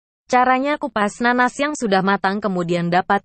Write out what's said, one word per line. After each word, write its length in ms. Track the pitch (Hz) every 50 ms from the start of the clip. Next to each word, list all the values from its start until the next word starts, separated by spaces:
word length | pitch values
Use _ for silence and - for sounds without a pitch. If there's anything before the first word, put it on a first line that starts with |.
| _ _ _ _ _ -
Caranya 480 | 254 247 254 254 262 262 269 285 302 294
kupas 400 | - 269 - 220 208 208 - -
nanas 400 | 240 240 247 247 247 247 - -
yang 160 | 285 302 302
sudah 320 | - 247 202 196 190 180
matang 320 | 196 202 196 - 190 196 214
kemudian 480 | - 208 190 180 175 170 175 175 170
dapat 320 | 175 175 180 - - 202 202 -